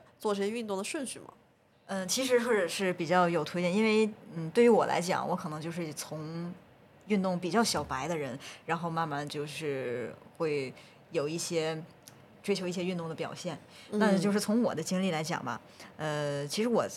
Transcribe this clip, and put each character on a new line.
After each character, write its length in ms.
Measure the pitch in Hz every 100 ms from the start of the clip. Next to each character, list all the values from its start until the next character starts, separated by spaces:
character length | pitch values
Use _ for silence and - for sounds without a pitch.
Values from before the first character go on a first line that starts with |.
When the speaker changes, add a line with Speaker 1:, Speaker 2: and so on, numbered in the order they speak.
| - _
Speaker 1:
做 120 | 214
这 80 | 202
些 40 | 202
运 200 | 233 220
动 100 | 190
的 60 |
顺 200 | 202 320
序 140 | 262 -
吗？ 160 | 78 - _ _ _ _ -
Speaker 2:
嗯， 200 | 196 185
其 180 | 247
实 140 | 262 254
是， 300 | 233 214 165
是 240 | - 190
比 160 | 180 160
较 200 | 180 175
有 140 | 170
推 180 | 151 175
荐， 140 | 175
因 80 | 202
为， 260 | 220 214 220 - - 160
嗯， 120 | 160
对 120 | 240
于 60 | 240
我 180 | 190 123
来 140 | 147
讲， 280 | 175 135 135
我 60 |
可 140 | 180 165
能 120 | 151
就 80 | 160
是 240 | 170 160
从 600 | 147 - 156 156 165 175 - - - - - -
运 120 | 208
动 160 | 185 175
比 140 | 175
较 140 | 214
小 180 | 226 160
白 240 | 147 131 147
的 100 | 165
人， 220 | 139 120 - - -
然 120 | 165
后 100 | 170
慢 200 | 165 160
慢 200 | 143 147
就 160 | 151
是 680 | 151 143 156 135 127 123 101 - - -
会 360 | 160 147 131 - - - -
有 180 | 160 147
一 80 | 165
些， 460 | - 165 160 160 170 - - - - -
追 140 | -
求 140 | 180 180
一 20 |
些 140 | 180
运 120 | 180 175
动 120 | 165
的 60 | 160
表 180 | 151
现。 240 | 151 175 151 - - -
Speaker 1:
嗯。 80 | 214
Speaker 2:
那 180 | 214 190
就 140 | 202
是 80 | 202
从 240 | 214 226
我 100 | 220
的 80 | -
经 220 | 160 185
历 80 | 190
来 100 | 156
讲 240 | 160 143
吧， 160 | 123 110 - - - -
呃， 500 | 156 147 147 143 143
其 160 | 208
实 60 | 233
我 180 | 208 101